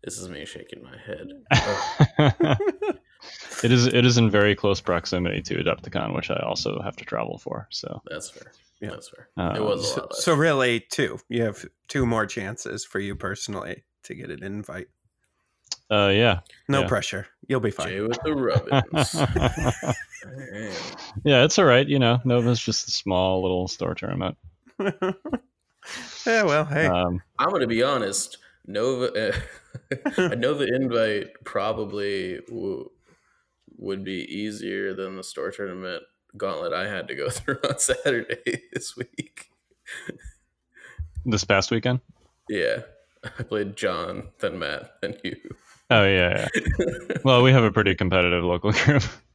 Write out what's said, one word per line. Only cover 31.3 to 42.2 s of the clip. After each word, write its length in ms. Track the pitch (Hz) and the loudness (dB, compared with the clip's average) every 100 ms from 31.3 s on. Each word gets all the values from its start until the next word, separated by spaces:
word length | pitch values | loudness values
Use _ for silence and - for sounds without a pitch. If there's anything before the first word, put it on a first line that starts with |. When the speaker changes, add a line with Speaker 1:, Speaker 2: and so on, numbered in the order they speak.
| - | -14
Speaker 1:
probably 960 | - 101 101 110 104 101 101 98 92 85 - | -6 -2 -2 -4 -6 -4 -4 -4 -4 -8 -10
w-, 440 | 113 92 87 - _ _ _ _ _ _ _ - - | -8 -6 -8 -10 _ _ _ _ _ _ _ -20 -12
would 260 | - 98 | -8 -6
be 200 | 95 95 | -6 -8
easier 680 | - 95 107 107 98 98 98 | -6 -6 -8 -8 -8 -6 -6
than 240 | 95 95 95 | -6 -8 -10
the 60 | |
store 260 | - - 80 | -12 -8 -8
tournament 520 | 98 98 90 92 85 - _ _ 101 | -6 -10 -8 -10 -10 -14 _ _ -8
gauntlet 380 | 98 80 85 | -6 -4 -4
I 120 | 85 104 | -4 -4
had 200 | 95 65 | -6 -8
to 60 | |
go 160 | 65 71 | -6 -4
<laughs> 0 | |
through 300 | - - 139 - | -4 -4 -2 -4
on 120 | 127 | -2
Saturday 840 | - 123 143 120 110 120 - - _ | -2 0 0 -2 -4 -6 -6 -6 _
<laughs> 60 | |
this 220 | - - - | -10 -10 -12
week. 520 | 120 - - - - _ _ _ - - - - - _ _ _ _ _ - - 82 - | -12 -12 -14 -18 -20 _ _ _ -18 -14 -14 -14 -18 _ _ _ _ _ -20 -14 -12 -6
Speaker 2:
This 200 | - 107 | -2 0
past 260 | - 98 - | 4 2 4
weekend? 300 | 117 127 123 _ _ | 0 2 0 _ _